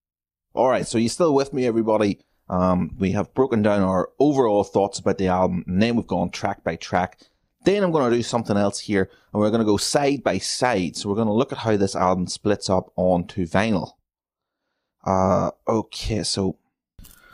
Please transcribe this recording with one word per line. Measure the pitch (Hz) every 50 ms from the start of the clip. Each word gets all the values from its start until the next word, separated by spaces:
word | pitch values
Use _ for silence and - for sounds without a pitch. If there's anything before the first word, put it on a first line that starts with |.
| _ _ _ _ _ _ _ _ _ _ -
All | - 117
right, | 131 123 101 82
so | - -
you | 113 117
still | 117 - - 180 160 139
with | 135 139 - -
me, | 139 127
everybody? | 120 110 113 110 110 107 107 110 101 90 - _ _ _ _ _ -
Um, | - 90 90 92 92 90 92 78 -
we | - 98 92
have | 90 104 95 - _
broken | 131 131 135 120 110
down | 104 107 104 104 95
our | 92 95 92 - - _
overall | - 135 151 147 135 127 110 104 104 98
thoughts | - - 107 98 101 -
about | - - 104 95 -
the | 98
album, | 92 90 92 92 90 90 90 -
and | - 90 92
then | 110 120 117
we've | 113 95
gone | - 95 90 90 87
track | - - - 98 98 - _
by | 87 82
track. | - - - - 92 92 - - _ _ _ _ _ _ _ _ _ -
Then | 175 196 208 196
I'm | 180
gonna | 160 156 131 120 117
do | 120 113
something | - - 117 113 - 107
else | 101 101 101 - -
here, | - - 104 95 95 - - _ _ _
and | - 104
we're | 107 107
gonna | 104 117 110
go | 104 104
side | 98 - - - 147 143 143 143 131 -
by | - 90 95
side. | - - - - 131 123 120 95 90 78 -
So | - - 104
we're | 101
gonna | 107 117 107
look | 104 110 139 -
at | 139 -
how | - 113 110
this | 101 101 95 -
album | 85 90 90 92 92 90
splits | 92 - - - 107 104 - - -
up | 95 92 - - _
onto | - 92 92 92 87 87 - - 101 90
vinyl. | 82 - 90 104 113 107 85 - - - _ _ _ _ _ _ _ _ _ _ _ _ _ _ _ _ _ _ _ _ _ _
Uh, | - 95 95 92 95 92 95 92 - - _ _
okay, | - 113 110 104 - - - - - 110 101 82
so, | - - 104 98 95 - - _ _ _ _ _ _ _ - - - - _ _ -